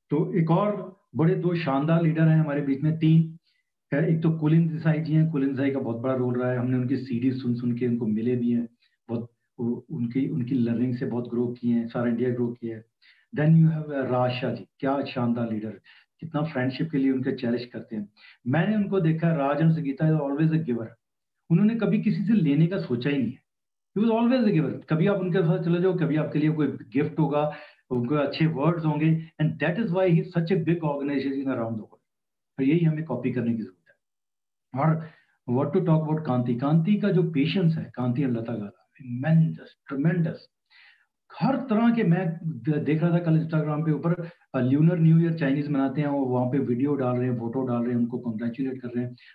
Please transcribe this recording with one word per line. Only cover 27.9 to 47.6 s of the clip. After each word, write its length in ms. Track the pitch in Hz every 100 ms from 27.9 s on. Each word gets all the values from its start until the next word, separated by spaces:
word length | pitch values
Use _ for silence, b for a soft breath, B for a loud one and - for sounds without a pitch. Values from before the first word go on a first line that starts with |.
| 123 123 147
अच्छे 300 | 139 - 160
words 400 | 123 151 170 160
होंगे, 440 | 147 160 160 - -
and 120 | 156
that 200 | - 147
is 120 | 175 190
why 200 | 175 190
he 100 | 170
is 100 | -
such 220 | 170 165
a 100 | 190
big 200 | - 170
organization 640 | 156 139 139 143 135 135
around 280 | 135 120 113
the 160 | 110 101
world। 140 | - _ _ _ _ _ -
तो 60 |
यही 220 | 135 165 160
हमें 200 | 151 160
copy 260 | - 123
करने 200 | 120 117
की 100 | 113
जरूरत 260 | 95 _ _
है। 80 | _ _ _ _ _ _ _ _ 131
और 280 | 156 160 B B B B -
what 280 | 123 147 190
to 120 | 165
talk 200 | 160 156
about 160 | - -
कांति, 300 | 123 120 117
कांति 400 | 139 165 208 208
का 160 | 202
जो 120 | 185
patience 520 | 170 143 147 196 165 160
है, 160 | - -
कांति 280 | 123 120
और 80 | 135
लता 220 | 113 113
गाला, 360 | 110 101 - _ _ 127
immense, 500 | 120 143 165 160 160 - _ -
tremendous। 600 | 135 156 180 160 - - _ _ b b b b _ _ -
हर 140 | 202 277
तरह 400 | - 214 233 226
के, 80 |
मैं 360 | 180 175 180 -
द-, 400 | 160 123 156 147
देख 180 | 123 156
रहा 100 | 170
था 80 | 165
कल 200 | 160 156
Instagram 460 | - 156 151 151 156
पे 60 |
ऊपर, 380 | 143 170 175 165 B B 131
अ, 40 |
Lunar 380 | 123 139 165 180
New 220 | 160 165
Year 180 | 170 160
Chinese 320 | 135 143 147
मनाते 320 | 139 135 139
हैं, 60 | 147
वो 180 | 143 127
वहाँ 260 | 123 123
पे 80 | 135
video 360 | 117 123 143 139
डाल 220 | 127 123
रहे 120 | 123
हैं, 100 | 110
photo 220 | 117 131